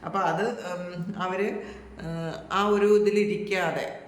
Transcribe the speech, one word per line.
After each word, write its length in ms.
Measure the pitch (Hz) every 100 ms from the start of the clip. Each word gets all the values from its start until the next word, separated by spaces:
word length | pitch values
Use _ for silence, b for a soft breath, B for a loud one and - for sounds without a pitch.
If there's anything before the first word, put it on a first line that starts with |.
അപ്പോൾ 140 | 165 196
അത്, 300 | 175 170 220
ഉം, 720 | 226 180 180 175 175 175 202
അവർ, 400 | - 190 208 214 B B B -
ആ, 420 | 160 165 165 - -
ആ 140 | 190 208
ഒരു 320 | 202 208 208
ഇതിലിരിക്കാതെ 1000 | 208 208 208 202 - 190 170 151 - -